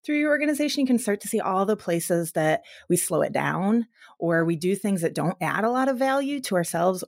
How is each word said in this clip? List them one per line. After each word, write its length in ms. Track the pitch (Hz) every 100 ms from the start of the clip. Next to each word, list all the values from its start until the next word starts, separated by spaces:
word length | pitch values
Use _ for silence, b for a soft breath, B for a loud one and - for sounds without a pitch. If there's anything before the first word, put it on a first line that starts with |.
through 140 | - 294
your 140 | 302
organization, 500 | 294 302 294 294 285
you 60 | 262
can 100 | 233
start 240 | 208 202
to 60 | -
see 120 | 214
all 260 | 180 190 196
the 100 | 208
places 540 | - 170 - 170 165
that 320 | 165 156 156 B B -
we 80 | 175
slow 240 | - 156
it 100 | 147
down 540 | 139 143 156 196 233 226 B B -
or 280 | 170 165 165
we 100 | 165
do 200 | 185 196
things 260 | 202 190
that 120 | 165
don't 240 | - 156 185
add 240 | 156 180
a 60 | 226
lot 200 | 247 262
of 100 | 247
value 420 | 269 277 277 285
to 140 | - 180
ourselves 480 | 170 165 180 185